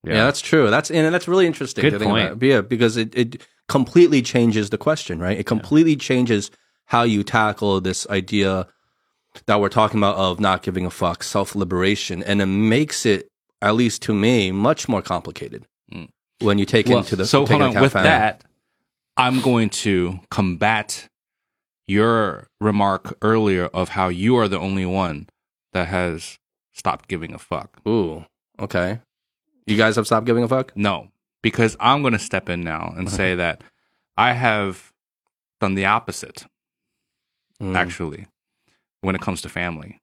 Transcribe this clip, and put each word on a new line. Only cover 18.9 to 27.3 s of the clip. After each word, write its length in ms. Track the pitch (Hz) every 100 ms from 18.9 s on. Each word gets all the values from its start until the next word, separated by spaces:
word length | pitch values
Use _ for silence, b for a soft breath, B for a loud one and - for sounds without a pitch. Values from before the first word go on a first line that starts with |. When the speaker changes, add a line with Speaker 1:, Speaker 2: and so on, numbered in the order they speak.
| _ _ -
Speaker 3:
I'm 240 | 127 127
going 280 | 127 120 107
to 500 | - 107 92 87 92 _
combat 760 | - 95 85 104 110 107 - - _ _ _ _ _ _ _ -
your 600 | 98 113 113 104 - - _
remark 580 | 107 104 101 95 - -
earlier 440 | 107 113 107 92 87
of 240 | 90 90
how 180 | 98 92
you 280 | 87 104 123
are 100 | 107
the 100 | 92
only 260 | 95 95 92
one 420 | 95 90 73 - _ _ _ _
that 140 | 92 87
has 500 | 92 90 78 - - _ _ _
stopped 340 | - 98 - _
giving 260 | 87 82